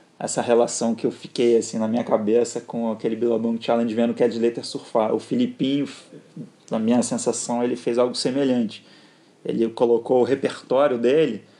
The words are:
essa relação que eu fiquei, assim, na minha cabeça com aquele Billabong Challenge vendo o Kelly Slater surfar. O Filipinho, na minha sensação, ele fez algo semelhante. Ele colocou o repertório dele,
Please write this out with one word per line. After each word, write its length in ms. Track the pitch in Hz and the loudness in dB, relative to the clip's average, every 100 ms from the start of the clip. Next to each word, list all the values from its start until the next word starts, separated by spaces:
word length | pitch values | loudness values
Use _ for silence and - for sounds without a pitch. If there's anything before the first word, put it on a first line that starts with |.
| _ - | _ -12
essa 240 | 113 - | -6 -4
relação 540 | 120 117 120 - 117 113 | 2 4 4 0 -2 0
que 100 | 135 | -2
eu 60 | |
fiquei, 460 | - - - 120 117 | -4 -8 0 4 4
assim, 200 | 110 113 | 2 -2
na 80 | 110 | -2
minha 160 | 117 | -2
cabeça 600 | - 113 107 117 117 120 | 0 0 2 2 2 -4
com 280 | - 120 117 | -8 -6 -4
aquele 280 | 110 117 113 | -4 -4 -2
Billabong 400 | 120 113 117 113 | 0 0 0 -2
Challenge 340 | - 117 117 | 0 0 0
vendo 180 | 110 117 | 0 0
o 20 | |
Kelly 180 | 117 123 | 2 0
Slater 340 | 113 117 117 - | 2 0 -2 -6
surfar. 480 | 123 - 120 110 | -10 -4 0 0
O 60 | 113 | 0
Filipinho, 720 | - 123 123 123 135 143 135 - - - - - 120 _ - | -2 0 0 0 -2 -2 -4 -8 -20 -20 -20 -16 -16 _ -8
na 80 | 117 | -2
minha 240 | 110 123 | 2 2
sensação, 580 | 113 117 123 113 - 120 120 | 0 -2 -2 -2 -4 -2 -2
ele 100 | 123 | -2
fez 220 | - 117 | -2 2
algo 180 | 123 117 | 2 0
semelhante. 720 | 139 131 139 123 110 - - - - _ _ _ | -2 0 2 2 0 -4 -18 -20 -20 _ _ _
Ele 240 | - - 113 | -6 -2 -2
colocou 540 | 113 123 117 117 127 | 2 2 2 2 2
o 20 | |
repertório 760 | 117 135 135 - - 127 143 123 | 2 0 -2 -6 -2 0 2 2
dele, 460 | 117 147 156 214 - _ | 2 2 2 -2 -12 _